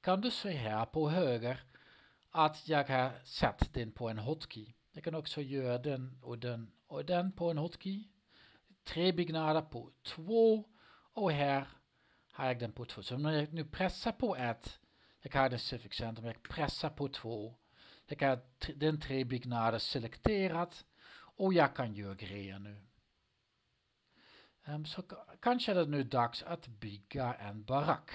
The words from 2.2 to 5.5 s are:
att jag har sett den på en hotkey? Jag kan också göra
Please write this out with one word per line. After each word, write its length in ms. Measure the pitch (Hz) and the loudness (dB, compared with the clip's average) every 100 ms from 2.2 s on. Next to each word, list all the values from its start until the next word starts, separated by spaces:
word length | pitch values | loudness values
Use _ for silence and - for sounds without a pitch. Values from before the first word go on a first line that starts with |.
| _ | _
att 380 | 165 156 156 - | 2 4 2 0
jag 200 | 151 139 | 2 4
har 240 | 131 127 127 | 2 2 -2
sett 500 | - - 131 101 - | -12 0 0 2 -2
den 180 | - 113 | 0 -6
på 160 | - 117 | -4 -4
en 100 | 107 | -4
hotkey? 560 | 113 156 - 113 107 - _ | -4 -4 -6 -14 -16 -20 _
Jag 120 | - | -8
kan 100 | 170 | -6
också 260 | 160 160 - | -4 -6 -6
göra 380 | 139 | -4